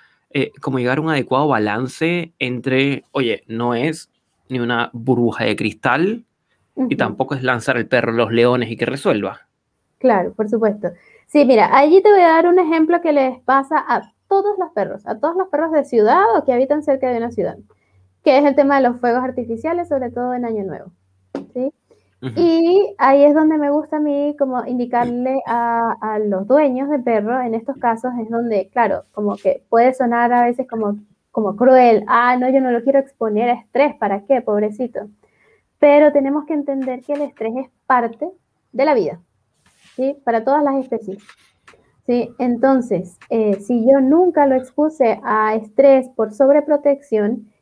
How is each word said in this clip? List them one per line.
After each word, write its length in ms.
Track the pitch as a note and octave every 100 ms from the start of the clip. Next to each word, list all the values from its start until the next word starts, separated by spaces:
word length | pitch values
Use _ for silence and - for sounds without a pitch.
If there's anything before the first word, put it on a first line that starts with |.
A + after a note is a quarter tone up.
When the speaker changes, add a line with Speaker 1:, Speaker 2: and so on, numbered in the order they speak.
| _ _ _
Speaker 1:
eh, 200 | C3+ C3 -
como 180 | - C3
llegar 180 | B2 C3+
a 40 |
un 80 | D#3+
adecuado 380 | D3 A#2+ B2+ D3+
balance 840 | A#2+ G#2 A2 B2+ - D#3+ F3 E3 _
entre, 640 | B2+ B2 B2 C3 C#3 C3 -
oye, 320 | C#3+ B2 G#2 -
no 280 | A2+ A#2+ A#2
es 340 | D3 - - _ _ _ -
ni 100 | C3
una 300 | A#2+ A#2+ -
burbuja 520 | A#2+ A#2+ A#2+ A#2 G2+ A2
de 100 | G#2+
cristal 720 | A2+ - C3+ B2+ F#3 A#3 - _ _ _ _ -
y 60 |
Speaker 2:
Ujú. 160 | B3+ C3
Speaker 1:
tampoco 380 | A#2 - B2+ C3+
es 80 |
lanzar 340 | B2+ A#2+ C#3 B2
al 80 | G#2+
perro 240 | B2+ A#2
a 40 | A2+
los 160 | A2
leones 400 | A2+ A#2+ B2 A2+
y 60 | A#2
que 80 | A#2+
resuelva? 560 | C#3 - A2+ G2 - _ _ _ _ _ _
Speaker 2:
Claro, 340 | B3+ G3+ F3+
por 160 | F#3 G#3
supuesto. 400 | A3 A3 G#3 F3 F3 _ _ _
Sí, 180 | D4 C4
mira, 320 | A#3 - C4+
allí 240 | D4 F#4
te 100 | G#4
voy 100 | G4+
a 80 | F4
dar 180 | D#4+ F4
un 100 | F4+
ejemplo 420 | D#4+ D#4+ D#4+ F4
que 120 | E4+
les 260 | C#4+ C4 B3+
pasa 360 | - C4+ C4+ D4+ D4+
a 240 | A3+ - _ _
todos 300 | G4 G4+ G4+
los 140 | F4
perros, 340 | - F#3 G3+ -
a 140 | G#3+
todos 160 | D4+ F4
los 120 | F#4+
perros 220 | D4 E4
de 140 | D#4 C4
ciudad 380 | A#3 G#3 E4 G#4+ G4+
o 80 |
que 100 | -
habitan 300 | A#3+ C4+ D4
cerca 260 | D4 C4+ C4
de 80 | A#3+
una 140 | A#3
ciudad, 260 | A#3 F3 - - _ _ _ _ _
que 140 | D#4+ C4+
es 80 | C#4+
el 100 | C#4
tema 220 | C#4 C#4
de 100 | B3
los 100 | B3
fuegos 240 | A#3+ A#3+
artificiales, 640 | B3+ B3+ A3+ A3+ D4+ F4 F4
sobre 200 | C#4 A#3+
todo 240 | A#3+ B3
en 120 | B3 A#3+
Año 180 | G#3+
Nuevo, 280 | G3 C#3+ - _ _ _ _ - -
¿sí? 180 | B3 C4 - _ _ _ _
Speaker 1:
Ujú. 120 | C4 A2
Speaker 2:
Y 600 | F4 E4 E4 F#4+ G4 -
ahí 260 | B3 C#4
es 100 | D4
donde 240 | D4+ D#4 D#4
me 140 | C#4+
gusta 260 | D4 D4+ D#4
a 20 |
mí 360 | D4+ C#4+ C#4+ D4
como 280 | C4+ B3 -
indicarle 760 | B3 B3 A#3+ A#3+ A#3+ B3+ C4+ -
a, 480 | A#3 A#3 A#3 A#3 -
a 180 | G#3+ G#3+
los 280 | G#3+ F#3+ G#3
dueños 420 | C#4 D4 B3+ C#4
de 100 | D4
perro, 420 | A#3+ A3 G#3 B3+
en 140 | B3 A3+
estos 220 | A3+ C4+
casos 340 | A#3+ A3+ B3+ B3
es 80 | A3
donde, 400 | A#3 A#3+ G#3 G3+
claro, 340 | B3+ A3 - -
como 240 | - G#3 G3+
que 280 | F#3+ F#3 _
puede 240 | A#3 B3
sonar 380 | B3+ A#3+ A#3 A#3+
a 120 | A#3+ A#3+
veces 220 | B3 B3+
como, 300 | A3+ G#3 G#3 - _ _
como 240 | - G#3 G3+
cruel, 480 | B3 B3+ B3 A3 G#3+
"Ah, 300 | A#3 B3 B3
no, 120 | B3
yo 120 | C4+
no 100 | C4
lo 120 | A#3
quiero 160 | A#3+ C#4
exponer 500 | C4+ _ A3+ G#3 A#3+
a 40 |
estrés, 420 | A#3+ - B3+ C#4+ D4
¿para 260 | G#3 G3+ -
qué? 160 | C4
Pobrecito". 680 | A3+ G#3 G#3+ G#3 - - G#3+ _ _ _ _ _ _ _
Pero 320 | D4 D4 D4
tenemos 340 | C#4+ C4+ D4 D4
que 80 |
entender 480 | D4+ C#4+ C4+ B3+ B3+
que 120 | B3
el 80 | C#4+
estrés 300 | C#4+ - A3+ A#3+
es 100 | C4+ _ -
parte 420 | B3+ A#3 A3+ E4 - _ _ _
de 140 | A#3+ D4
la 80 |
vida, 260 | C4 D#3+ - _ _ _ _ _ _ _ -
¿sí? 200 | C4 C#4+
Para 200 | - A3+
todas 200 | A3+ C#4+
las 120 | D4 C4+
especies, 420 | C4 A3+ - G3 - _ _ _ _ _ _ _ -
¿sí? 240 | A#3+ A#3+ -
Entonces, 800 | B3+ A#3 C4+ C4+ A#3+ F3+ F3 - -
eh, 260 | A3+ G#3+ G3+
si 240 | G3+ A#3+ A3+
yo 100 | C#4
nunca 440 | C4 D#4+ F#4 E4+ C#4+
lo 100 | C4
expuse 640 | B3+ - D#4 D#4 A#3 G#3+
a 320 | - G#3+ G#3+ A3
estrés 520 | G#3+ - C#4 C4+ B3+
por 240 | - G#3+
sobreprotección 1120 | G#3+ C4+ D4 D4 D4 D4 C#4 - A3 G#3 A#3+ - _